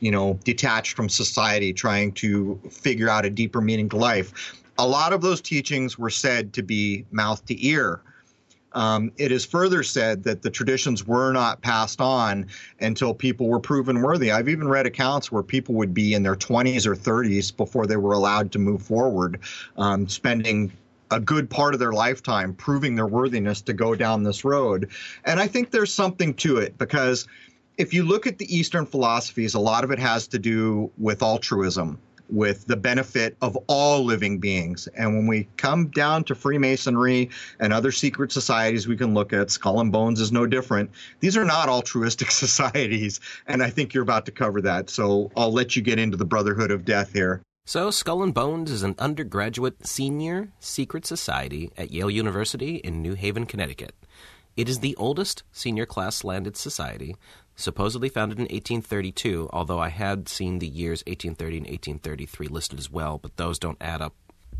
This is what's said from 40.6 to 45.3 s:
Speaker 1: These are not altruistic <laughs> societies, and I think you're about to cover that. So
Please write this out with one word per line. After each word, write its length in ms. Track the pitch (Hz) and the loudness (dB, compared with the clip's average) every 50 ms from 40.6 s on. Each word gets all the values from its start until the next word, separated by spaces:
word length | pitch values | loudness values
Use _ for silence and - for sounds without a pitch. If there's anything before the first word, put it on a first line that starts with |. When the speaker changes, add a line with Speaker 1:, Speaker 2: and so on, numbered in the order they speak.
| 127 - 113 104 104 - - - - - - _ | 0 0 0 0 0 -2 -6 -12 -20 -20 -8 _
Speaker 1:
These 180 | - 190 190 | 0 2 2
are 80 | 220 214 | 4 4
not 240 | 170 156 160 160 135 | 4 2 2 2 2
altruistic 600 | 127 123 - - - 123 120 120 - - - - | 2 0 0 -2 -2 0 0 0 0 -2 -2 0
<laughs> 0 | |
societies, 880 | - - - 123 - - 139 131 - 147 131 107 113 107 107 101 98 - - - - - - - | 0 0 2 2 2 2 2 0 0 0 0 0 0 -2 -2 -2 -4 -8 -10 -14 -16 -14 -8 -4
and 160 | 127 127 127 | 0 0 0
I 60 | 113 | 0
think 220 | 110 - 143 - - | 0 -2 -2 0 0
you're 120 | 131 120 | 0 2
about 220 | 117 120 110 104 | 2 2 0 0
to 40 | - | -4
cover 300 | - - 123 107 98 104 | -4 -2 -2 0 0 0
that. 300 | 92 98 90 90 92 - | 0 0 0 0 -2 -4
So 420 | - - 110 101 101 101 104 101 | -4 0 2 2 4 2 2 0